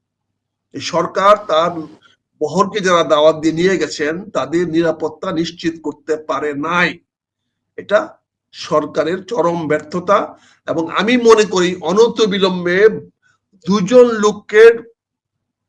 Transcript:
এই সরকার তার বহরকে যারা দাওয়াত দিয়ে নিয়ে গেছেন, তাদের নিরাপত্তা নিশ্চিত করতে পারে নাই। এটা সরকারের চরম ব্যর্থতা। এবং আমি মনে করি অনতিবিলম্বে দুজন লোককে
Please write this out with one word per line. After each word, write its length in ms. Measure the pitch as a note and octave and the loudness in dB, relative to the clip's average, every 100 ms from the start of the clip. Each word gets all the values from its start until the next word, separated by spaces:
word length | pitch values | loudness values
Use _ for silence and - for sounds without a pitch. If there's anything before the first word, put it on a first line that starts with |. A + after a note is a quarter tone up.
| _ _ _ _ _ _ _ | _ _ _ _ _ _ _
এই 80 | - | -12
সরকার 560 | - E3 E3+ G3+ F#3+ G#3 | -6 -4 -2 0 2 2
তার 340 | - D#3 E3+ E3+ D3+ - _ _ _ _ | 2 0 0 -6 -14 -20 _ _ _ _
বহরকে 400 | D3+ E3 G3+ G#3 | -4 -2 -2 -2
যারা 240 | F#3 F3 | 0 0
দাওয়াত 320 | D3 D3+ D#3 D#3 | 2 4 4 2
দিয়ে 180 | D#3 | -2
নিয়ে 240 | D#3+ F#3 F3+ | 0 0 0
গেছেন, 520 | D3+ - D3 E3+ G#3 | -4 -4 -6 -6 -6
তাদের 380 | D3 C3 E3 F3 | -8 -4 -4 -2
নিরাপত্তা 640 | D#3+ E3 D#3+ D#3 D3+ F#3+ | -2 -2 -2 -8 -8 -8
নিশ্চিত 420 | D#3+ E3 - E3 E3 | -6 -6 -6 -8 -6
করতে 340 | D3+ D3 - D#3 | -10 -12 -8 -8
পারে 380 | D#3 C#3 D3 | -4 -6 -4
নাই। 440 | C#3 D#3 F3 E3+ - _ _ _ _ _ _ _ - | -6 -4 -2 -2 -4 _ _ _ _ _ _ _ -20
এটা 320 | F#3 G#3 A3 - _ _ _ | -2 -2 -2 -12 _ _ _
সরকারের 720 | - - D3+ D3 D3+ D#3 F#3+ | -20 -4 -4 -2 -4 -4 -6
চরম 440 | G3 A#3 E3+ E3+ D3+ | -8 -4 -2 -4 -4
ব্যর্থতা। 680 | D3+ - F3+ F3 G#3 D4 - _ _ - | -4 -4 -8 -2 -2 -2 -12 _ _ -8
এবং 240 | E3 E3 | -6 -4
আমি 260 | D#3 G3+ B3 | -4 0 2
মনে 280 | A#3 G#3+ | 6 4
করি 320 | G3+ F#3 F3+ F3+ | 4 0 -2 -2
অনতিবিলম্বে 1080 | D3+ G3+ A#3 A#3 G#3+ G3 F#3 F3+ F3 F3+ A3 F3+ - _ _ _ _ _ - | -2 2 2 2 -2 0 0 -2 -2 2 2 2 -10 _ _ _ _ _ -4
দুজন 400 | G#3 F3+ B3 B3 | -2 4 6 6
লোককে 840 | A3 G#3 G#3 - G#3+ A3+ A#3 - _ _ _ _ _ _ _ | 4 0 -2 0 6 8 6 -4 _ _ _ _ _ _ _